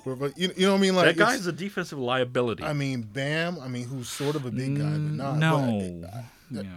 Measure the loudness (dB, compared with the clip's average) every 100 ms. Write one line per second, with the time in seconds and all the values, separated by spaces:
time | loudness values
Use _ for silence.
0 | -2 -4 -6 -2 -4 2 4 6 6 6
1 | 6 6 4 4 -2 -4 -6 -6 -6 -4
2 | 0 0 2 2 0 0 -2 -2 -2 -2
3 | -4 -4 -2 -2 -2 -4 -6 -6 -6 -8
4 | -8 -4 -2 -2 -2 -2 -2 0 0 0
5 | -2 -2 -2 2 4 4 2 0 -2 -6
6 | -10 -12 -14 -20 -12 -10 -8